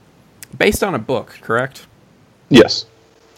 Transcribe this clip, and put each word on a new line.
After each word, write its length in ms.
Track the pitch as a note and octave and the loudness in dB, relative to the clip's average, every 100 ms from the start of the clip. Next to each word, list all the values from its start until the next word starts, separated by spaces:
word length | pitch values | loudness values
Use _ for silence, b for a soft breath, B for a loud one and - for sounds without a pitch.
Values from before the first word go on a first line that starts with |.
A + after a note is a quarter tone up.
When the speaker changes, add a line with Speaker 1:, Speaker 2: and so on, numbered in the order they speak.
| _ _ _ _ - - | _ _ _ _ -20 -4
Speaker 1:
based 260 | F#3+ G#3 | -2 -2
on 120 | G#3 D3 | -4 -6
a 40 | |
book, 380 | A2 G#2+ - - | -6 -6 -8 -16
correct? 440 | - A2+ C3+ - - _ _ _ _ _ _ | -6 -4 -4 -10 -20 _ _ _ _ _ _
Speaker 2:
Yes. 380 | B2+ G#2+ - - _ _ _ _ | 6 6 2 -10 _ _ _ _